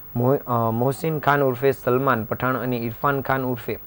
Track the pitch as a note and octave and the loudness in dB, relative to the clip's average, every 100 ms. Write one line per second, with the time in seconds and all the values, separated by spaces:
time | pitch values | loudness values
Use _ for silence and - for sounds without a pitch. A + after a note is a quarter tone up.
0 | - A#2+ B2 C#3+ - A#2+ A2+ A2+ C3 C3+ | -6 0 2 2 0 0 0 2 0 0
1 | D#3+ D3+ C#3 C#3+ C3+ A#2+ C3+ B2+ B2+ B2+ | -4 0 2 4 2 2 0 2 0 2
2 | C3+ A#2 G#2+ G#2+ B2+ B2+ B2+ A#2+ A#2 A2+ | 2 0 -2 -2 -2 -2 -2 -4 -4 -2
3 | C#3+ C#3 B2+ C3+ B2+ A#2+ - G#2+ | -2 -2 -2 -2 -2 -4 -6 -10